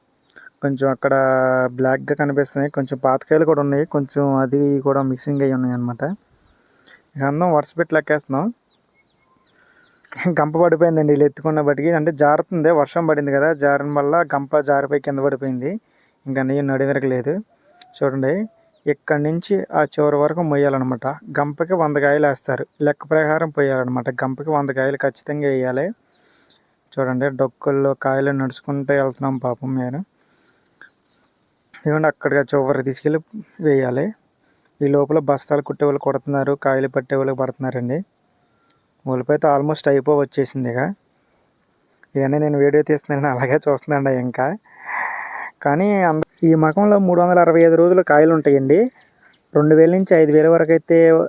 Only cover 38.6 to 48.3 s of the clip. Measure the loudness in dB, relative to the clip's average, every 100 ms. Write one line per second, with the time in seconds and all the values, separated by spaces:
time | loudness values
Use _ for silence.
38.6 | _ _ _ _ -6 -4 0 0 2 2
39.6 | 0 -2 0 0 2 0 0 -2 -4 -4
40.6 | -4 -4 -4 -6 _ _ _ _ _ _
41.6 | _ _ _ _ _ -4 -2 0 0 2
42.6 | 2 2 2 -2 -2 -4 -2 -2 0 0
43.6 | 0 -2 -2 -2 0 -2 -2 -2 -4 -4
44.6 | _ -20 -12 -8 -8 -10 -12 -14 -16 -6
45.6 | -2 0 0 2 0 0 -4 _ 2 4
46.6 | 4 2 4 4 4 2 4 4 6 6
47.6 | 6 6 6 4 4 6 6